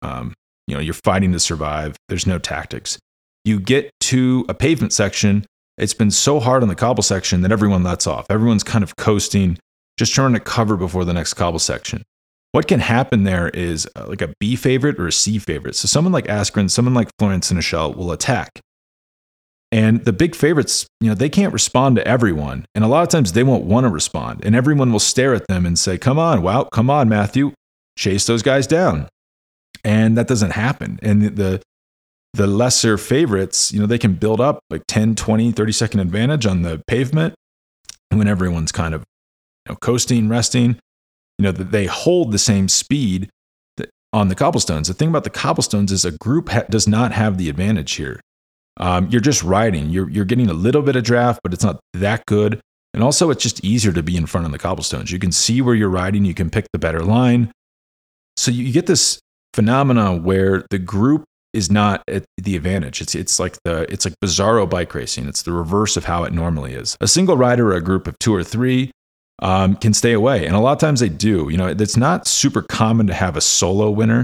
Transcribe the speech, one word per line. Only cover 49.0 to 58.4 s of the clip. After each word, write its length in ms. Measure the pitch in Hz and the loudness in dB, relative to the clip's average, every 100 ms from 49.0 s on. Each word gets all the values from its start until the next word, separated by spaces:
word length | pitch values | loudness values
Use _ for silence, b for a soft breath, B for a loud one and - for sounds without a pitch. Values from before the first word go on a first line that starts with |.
| 95 | 2
you're 120 | 120 | 2
just 200 | 135 139 | 2 0
riding. 480 | 87 95 113 82 73 | 0 2 2 0 -2
You're, 180 | 92 82 | -2 -2
you're 180 | 95 95 | -2 0
getting 260 | 123 113 | 2 0
a 20 | |
little 300 | 80 107 147 | 2 2 2
bit 120 | 139 127 | 2 0
of 80 | |
draft, 360 | 113 120 123 117 | 2 2 2 0
but 80 | 90 | -4
it's 120 | 90 | -2
not 160 | 104 73 - 90 | -2 -2 -10 -4
that 300 | 101 110 - | -2 -2 0
good. 340 | 104 107 117 - _ _ | 0 2 -2 -10 _ _
And 80 | - | -2
also, 300 | 123 143 170 | 0 2 0
it's 100 | 123 | 0
just 220 | 113 - | -4 -4
easier 280 | 95 117 104 | -2 2 2
to 120 | 85 | 0
be 120 | 78 87 | -2 -2
in 120 | 76 | -2
front 180 | 92 82 | -4 -6
of 60 | |
the 80 | 71 | -6
cobblestones. 520 | 87 78 - 71 - | -6 -4 -6 -8 -8
You 60 | 90 | -4
can 140 | 92 | -2
see 300 | - - 123 | 0 0 2
where 120 | 123 | 2
you're 160 | 113 101 | 2 2
riding. 360 | 92 92 104 98 | 0 0 0 0
You 100 | 82 | 0
can 160 | 80 | -2
pick 160 | 110 - | -2 -4
the 60 | 78 | -4
better 220 | 82 80 | -2 -2
line. 520 | 87 117 123 120 117 - _ _ _ _ _ _ _ | 2 2 4 2 0 -4 _ _ _ _ _ _ _
So 160 | - | -6